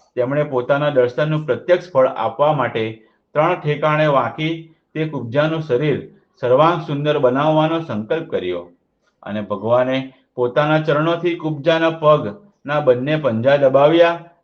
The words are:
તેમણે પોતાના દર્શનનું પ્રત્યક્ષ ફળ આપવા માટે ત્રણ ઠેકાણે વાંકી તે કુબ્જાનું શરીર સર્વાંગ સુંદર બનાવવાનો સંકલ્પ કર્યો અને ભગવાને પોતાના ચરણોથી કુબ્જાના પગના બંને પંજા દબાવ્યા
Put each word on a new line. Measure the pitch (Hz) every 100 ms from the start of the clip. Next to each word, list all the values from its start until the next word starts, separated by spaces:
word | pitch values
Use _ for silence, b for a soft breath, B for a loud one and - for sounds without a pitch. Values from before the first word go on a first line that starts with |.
| b 123
તેમણે | 123 143
પોતાના | 147 127 120 143 147
દર્શનનું | 135 123 139 151 156 156
પ્રત્યક્ષ | 156 - 180 -
ફળ | 135 131
આપવા | - 117 - 147
માટે | 147 120 113 110 110 b b _
ત્રણ | 147 165 175
ઠેકાણે | 147 143 156 151 156
વાંકી | 139 120 - 156 165 - _ _
તે | 151 156
કુબ્જાનું | 143 117 135 156 160
શરીર | 151 123 151 117 - b b _
સર્વાંગ | 123 131 160 175
સુંદર | 160 143 151 151
બનાવવાનો | 127 131 151 156 156 165
સંકલ્પ | 160 107 107 165 165
કર્યો | 98 90 87 87 _ _ _ _ _
અને | - 104
ભગવાને | 104 101 107 123 127 131 131 B B -
પોતાના | 123 151 151 156
ચરણોથી | 156 147 156 170 170 165
કુબ્જાના | 156 147 147 165 165
પગના | 156 151 151 107 101 - _ 135 147
બંને | 139 123 135 156
પંજા | 135 110 127 143
દબાવ્યા | 135 135 147 165 170 170 - _